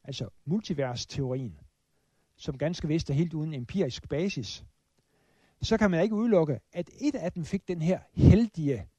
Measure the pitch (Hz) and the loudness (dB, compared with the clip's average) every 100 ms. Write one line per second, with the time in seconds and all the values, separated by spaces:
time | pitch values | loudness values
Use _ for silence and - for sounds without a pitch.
0 | - 131 123 _ 139 208 - 147 131 120 | -14 -10 -10 _ -4 -4 -4 -4 -4 -6
1 | - - 131 131 123 76 - _ _ _ | -10 -6 -4 -4 -8 -14 -20 _ _ _
2 | _ _ _ _ - 135 147 175 156 160 | _ _ _ _ -10 -4 -4 -4 -2 -2
3 | - 143 170 156 156 143 120 202 147 - | -2 -2 -2 -2 -6 -6 -6 -2 -2 -4
4 | - 147 196 156 101 - - _ _ _ | -8 -4 -4 -4 -10 -12 -18 _ _ _
5 | _ _ _ _ _ - - 220 208 165 | _ _ _ _ _ -10 -2 2 2 2
6 | 214 214 233 190 156 139 _ 175 - - | 0 0 2 4 2 -2 _ -10 -10 -4
7 | 285 269 175 180 147 196 - 175 160 175 | -4 -2 -6 -6 -6 -6 -4 -4 0 -2
8 | - - - 208 233 - 147 120 - | -4 6 8 10 6 0 -2 -2 -6